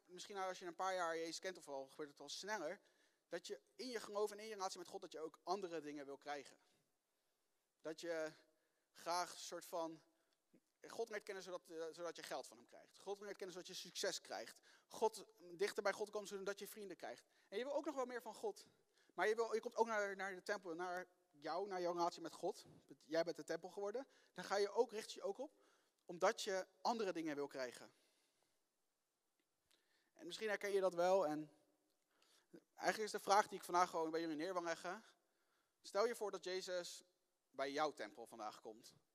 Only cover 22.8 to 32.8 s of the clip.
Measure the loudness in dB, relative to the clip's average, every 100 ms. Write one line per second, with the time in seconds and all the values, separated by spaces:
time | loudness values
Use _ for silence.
22.8 | -20 -20 2 4 4 0 -2 -2 -2 -4
23.8 | -2 -2 -6 -14 _ -10 2 4 6 6
24.8 | 4 2 -6 -6 -4 -4 -8 -10 _ _
25.8 | _ _ -12 4 4 4 0 -2 -2 _
26.8 | 2 2 2 0 -2 -2 -2 -4 -6 -8
27.8 | -16 _ _ _ _ _ _ _ _ _
28.8 | _ _ _ _ _ _ _ _ _ _
29.8 | _ _ _ -16 -10 -2 0 2 4 6
30.8 | 6 8 8 10 8 4 -2 -10 _ _
31.8 | _ _ _ _ _ -20 _ -20 -20 2